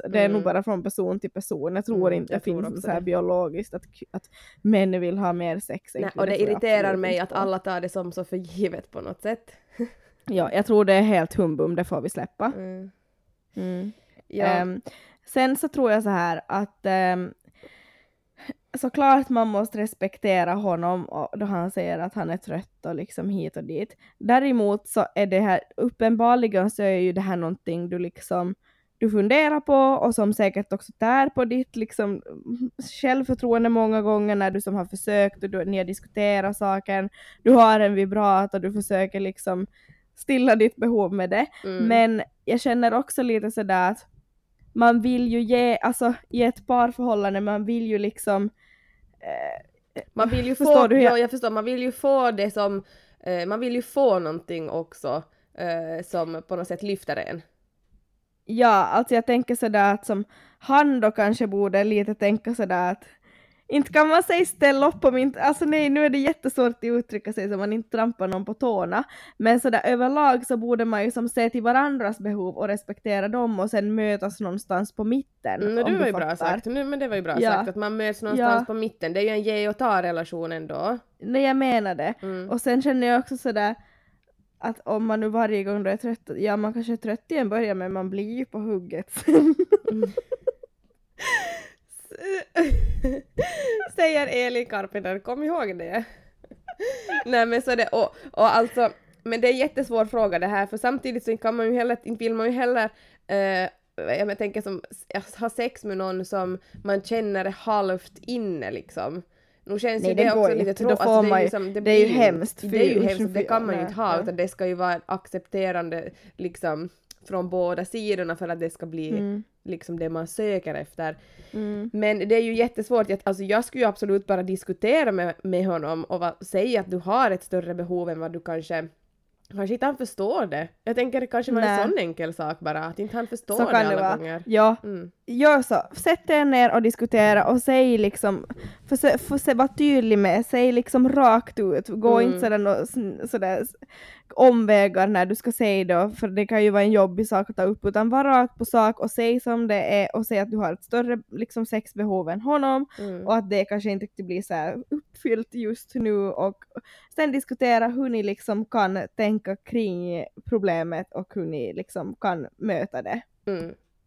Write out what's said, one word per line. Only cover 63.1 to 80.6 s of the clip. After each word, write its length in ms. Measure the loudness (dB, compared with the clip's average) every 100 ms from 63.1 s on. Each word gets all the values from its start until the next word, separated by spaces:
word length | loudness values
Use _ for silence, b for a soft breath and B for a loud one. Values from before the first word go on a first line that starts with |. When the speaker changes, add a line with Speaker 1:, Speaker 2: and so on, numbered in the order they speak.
| _ b b b b b
Speaker 1:
inte 240 | -2 2
kan 160 | 4 6
man 140 | 4
säga 220 | 4 0
ställa 420 | 0 4 4 6 2
upp 120 | 4
på 100 | 2
min, 240 | 4 0 0
alltså 260 | 0 0
nej, 260 | 0 2 2
nu 140 | 4
är 60 | 2
det 80 | 2
jättesvårt 540 | 0 -2 -4 0 0
att 120 | 0
uttrycka 480 | -2 -2 -2 -8 -8
sig 160 | -6 -6
så 60 | -4
man 160 | -4
inte 180 | -4 -4
trampar 380 | -2 -2 -2 -4
någon 160 | -4
på 100 | -6
tårna, 500 | -4 -2 0 -2 -4 -6 B B -2
men 240 | 2 4
sådär 200 | 4 0
överlag 640 | 0 0 2 4 4 4 0
så 100 | -4
borde 280 | 0 0
man 200 | 0 0
ju 60 | -2
som 180 | -2 -4
se 220 | 0 0
till 120 | 0
varandras 560 | 2 2 2 0 -4 -4
behov 380 | -6 -4 -4 -4
och 80 | -4
respektera 600 | -4 -6 -10 -4 -2 -2
dem 320 | -2 -2 0
och 100 | -2
sen 240 | 0 0
mötas 460 | 0 0 -2 -4 -6
någonstans 520 | -8 -8 -4 -4 -4
på 120 | -4
mitten, 580 | -2 -2 -4 _ -6 -4
Speaker 2:
Mm, 160 | -2 0
och 60 |
Speaker 1:
om 0 |
Speaker 2:
det 60 | 0
Speaker 1:
du 60 | 2
Speaker 2:
var 80 | 0
ju 60 |
bra 80 | 0 -4
Speaker 1:
fattar. 60 | -2
Speaker 2:
sagt. 300 | -2 -4 -4
Nu, 180 | -6
men 140 | -4 -4
det 100 | -4
var 80 | -4
ju 60 |
bra 140 | -2 0
Speaker 1:
Ja. 120 | 2
Speaker 2:
sagt, 160 | 2 -2
att 80 | -4
man 200 | -6 -4
möts 260 | -4 -4
någonstans 380 | -4 0 2 2
Speaker 1:
Ja. 40 |
Speaker 2:
på 100 | 0
mitten. 380 | -4 -6 -6 -6
Det 80 | -2
är 40 |
ju 40 | 0
en 140 | 0
ge 260 | -2 -2 -2
och 100 | -2
ta 240 | 0 0
relation 500 | 0 -4 -6 -8 -8
ändå. 460 | -8